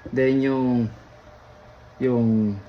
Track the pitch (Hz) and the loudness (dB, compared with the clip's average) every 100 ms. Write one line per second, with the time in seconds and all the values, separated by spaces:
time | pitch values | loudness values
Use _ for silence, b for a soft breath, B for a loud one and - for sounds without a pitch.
0 | - 127 131 135 135 131 127 123 110 - | -6 0 2 2 0 0 0 0 -2 -6
1 | - - - - - - - - - - | -20 -20 -20 -20 -20 -20 -20 -20 -20 -4
2 | 131 120 117 110 107 101 | -2 2 2 2 0 -4